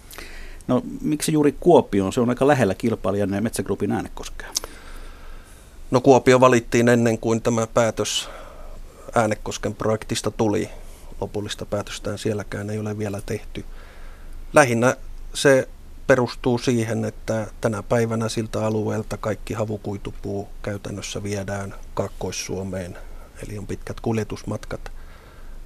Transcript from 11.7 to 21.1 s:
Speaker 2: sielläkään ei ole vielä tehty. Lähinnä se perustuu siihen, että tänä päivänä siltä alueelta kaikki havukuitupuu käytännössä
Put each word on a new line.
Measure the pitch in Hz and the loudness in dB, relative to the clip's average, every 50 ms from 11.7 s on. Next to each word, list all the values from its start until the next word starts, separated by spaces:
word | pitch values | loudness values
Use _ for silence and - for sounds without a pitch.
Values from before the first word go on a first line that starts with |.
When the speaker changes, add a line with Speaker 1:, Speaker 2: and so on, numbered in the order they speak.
| 104 101 95 - - - - 101 104 - | -4 -4 -4 -6 -10 -8 -8 -8 -6 -4
Speaker 2:
sielläkään | - 113 104 104 98 - - 101 101 107 | -4 -4 -4 -4 -6 -8 -8 -8 -6 -6
ei | 107 110 | -6 -4
ole | 107 107 104 107 | -4 -4 -4 -4
vielä | 107 101 101 98 - | -4 -6 -6 -6 -6
tehty. | - 113 - - - - - - - - - - - - - - - - - - - - - - - | -6 -6 -6 -8 -10 -10 -10 -12 -12 -14 -14 -16 -16 -16 -16 -14 -14 -14 -14 -14 -14 -12 -12 -6 4
Lähinnä | - 151 143 120 117 113 120 131 - - - - - - - - - | 6 8 8 8 6 4 4 4 4 2 -4 -12 -12 -12 -12 -10 -2
se | - - 143 135 127 - - - - - - - - - | 4 6 6 8 6 4 0 -6 -16 -18 -18 -16 -2 2
perustuu | - 135 127 120 - - - - 131 120 120 | 4 4 4 4 2 -2 -2 0 2 2 2
siihen, | - 135 120 117 113 117 113 113 107 | 2 2 2 2 2 0 -2 -2 -2
että | 107 - - - - 110 110 104 - - - | -4 -6 -6 -4 -2 -2 -2 -4 -6 -4 -2
tänä | - 113 107 101 | -2 -2 -2 -2
päivänä | - - 123 120 113 113 113 113 110 107 | -2 0 2 2 2 2 0 0 -2 -2
siltä | - 117 110 110 - 107 110 | -2 -4 -4 -4 -2 -2 0
alueelta | 110 110 107 104 107 104 110 107 - 107 | 0 0 0 0 -2 -2 -4 -4 -6 -6
kaikki | - - 110 101 - - - 107 | -4 -4 -4 -4 -4 -6 -6 -4
havukuitupuu | 113 107 110 107 104 - 104 98 98 - - - - - 101 101 98 95 - - - | -4 -2 -4 -4 -6 -6 -8 -8 -6 -8 -10 -8 -8 -6 -6 -6 -6 -6 -8 -10 -10
käytännössä | - 107 101 101 - - 104 95 - - | -8 -8 -8 -6 -8 -10 -8 -8 -8 -8